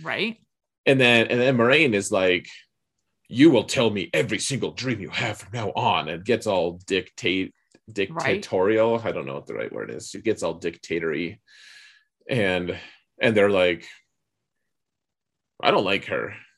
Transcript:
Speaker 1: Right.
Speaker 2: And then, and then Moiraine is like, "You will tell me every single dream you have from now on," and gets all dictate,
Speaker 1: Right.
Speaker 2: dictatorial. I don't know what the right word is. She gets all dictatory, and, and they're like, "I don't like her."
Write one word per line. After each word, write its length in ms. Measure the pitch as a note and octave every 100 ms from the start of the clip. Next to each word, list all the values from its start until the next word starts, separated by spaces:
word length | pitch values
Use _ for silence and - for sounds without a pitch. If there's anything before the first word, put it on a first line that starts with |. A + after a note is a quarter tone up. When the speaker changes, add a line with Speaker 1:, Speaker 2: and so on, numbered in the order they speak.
Speaker 1:
Right. 360 | D#3+ A#2 A3 - _ _ _ _ -
Speaker 2:
And 120 | C3
then, 280 | B2 A#2 -
and 140 | B2
then 160 | B2+ B2
Moiraine 360 | A#2 D3+ C#3+
is 160 | G2+ G2
like, 380 | G2+ F#2 F2+ - - - _ _ _ _ _ -
"You 220 | A2+ D#3+
will 160 | A#2 G2
tell 240 | C3+ A2+
me 200 | G#2 -
every 260 | - G#2+ -
single 320 | - B2 F2+
dream 300 | - B2+ A2
you 80 | F2
have 300 | - A#2 G#2+
from 120 | -
now 200 | A#2 G2+ -
on," 320 | A#2 F2 D#2
and 160 | E2+
gets 240 | G#2 A2 A2
all 320 | F#2 E2+ F2 -
dictate, 680 | F#2+ - - F#2 F#2 F#2 - _ _ -
Speaker 1:
Right. 60 | G#2
Speaker 2:
dictatorial. 1040 | F#2+ E3 C3 G2 - F#2+ G2 A2 A2+ A#2
I 80 | A2+
don't 140 | E2+ C2+
know 80 |
what 140 | C#2 -
the 80 | G#1+
right 180 | A1
word 180 | A1 A1
is. 180 | A#1 -
She 120 | -
gets 220 | G#2+ G2
all 100 | E2+
dictatory, 880 | E2+ F2 - - E2+ E2 D2+ E2+ G#2+ _ - - - - _ _ _ -
and, 500 | B2 F#2+ F2+ F2 - - - _ -
and 140 | A#2+ G#2
they're 140 | G2+
like, 360 | F#2+ F2+ E2+ - - _ _ _ _ _ _ _ _ _ _ _ _ _ _ _ -
"I 100 | -
don't 140 | F#3 F#2+
like 200 | G2 -
her." 300 | C2+ - - -